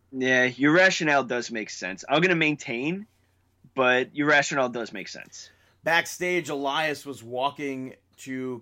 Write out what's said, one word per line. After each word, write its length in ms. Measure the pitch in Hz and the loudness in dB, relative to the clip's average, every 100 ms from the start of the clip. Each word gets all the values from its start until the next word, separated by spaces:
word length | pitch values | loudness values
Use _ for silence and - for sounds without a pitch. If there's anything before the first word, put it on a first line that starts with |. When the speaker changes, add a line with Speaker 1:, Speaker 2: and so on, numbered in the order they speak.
| _ | _
Speaker 1:
Yeah, 340 | 131 127 127 127 | -4 2 4 2
your 260 | 127 143 | 2 4
rationale 520 | 165 190 180 156 143 | 6 6 4 2 2
does 280 | 127 123 117 | 2 -2 -4
make 180 | 113 104 | -8 -8
sense. 340 | - 90 95 - | -8 -8 -10 -2
I'm 140 | 147 | 2
gonna 100 | 180 | 4
maintain, 720 | 170 156 147 - 120 143 190 214 _ _ _ _ _ _ - | 2 0 -2 -6 -6 -4 -6 -8 _ _ _ _ _ _ 2
but 400 | 127 123 127 143 | 4 4 2 0
your 100 | 147 | 4
rationale 420 | 147 139 147 127 | 4 4 0 -2
does 220 | 120 113 | -2 -8
make 180 | 101 90 | -10 -12
sense. 420 | - - - - _ _ _ | -14 -18 -20 -20 _ _ _
Speaker 2:
Backstage, 680 | - 165 165 - 180 180 147 | 0 2 0 -4 -2 -2 -2
Elias 560 | 147 139 147 156 139 143 | -4 -2 -2 -2 -4 -8
was 180 | 120 | -14
walking 720 | 113 123 135 143 143 131 131 - _ _ | -10 -4 -4 -4 -6 -6 -10 -16 _ _
to 420 | - 131 127 123 | -12 -8 -8 -8